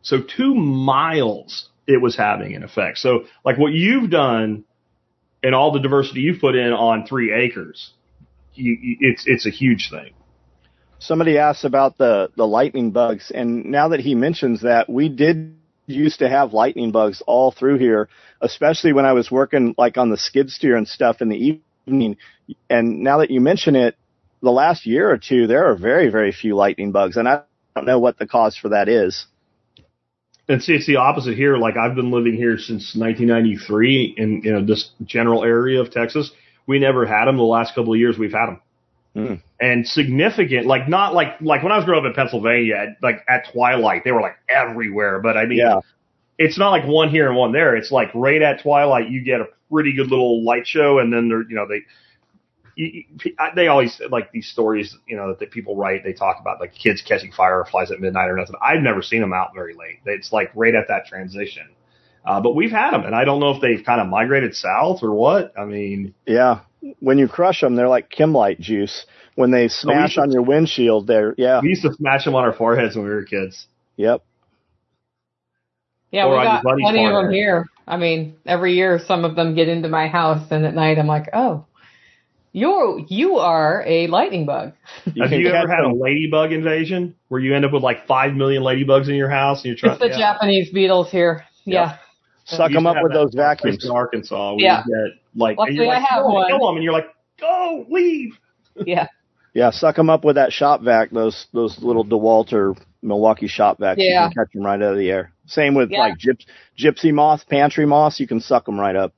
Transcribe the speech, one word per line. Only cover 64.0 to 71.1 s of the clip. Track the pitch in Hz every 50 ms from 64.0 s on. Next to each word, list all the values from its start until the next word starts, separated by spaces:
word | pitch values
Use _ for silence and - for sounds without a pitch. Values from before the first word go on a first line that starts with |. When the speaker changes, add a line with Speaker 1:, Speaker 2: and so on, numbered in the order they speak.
| 101
Speaker 1:
migrated | 92 95 104 117 123 139 139 127 104 -
south | - - 92 95 113 143 175 185 -
or | 120 110
what. | 104 104 117 139 180 202 170 - _
I | 101 104
mean, | 104 104 104 101 98 101 98 98 98 - _ _
Speaker 2:
Yeah. | - 110 120 127 127 117 - _ _ _ _ - 277 - _
When | - 131 135
you | 139 135
crush | 113 - - 175 185 185 - -
'em, | 131 123
they're | 120 123 127
like | 127 120 - _
Kimlite | - - 151 156 156 131 107 98 92 -
juice. | 87 101 110 101 101 101 - - - _ _ _ - _ _
When | - 131 123
they | 127 123
Speaker 1:
Oh, | 120
we | 117
Speaker 2:
smash | - - - - 143 147 147
Speaker 1:
used | 147 -
to | -
Speaker 2:
on | 143 143
your | 131 127 123
windshield, | 127 143 156 165 156 - - 123 117 110 107 101
they're, | 110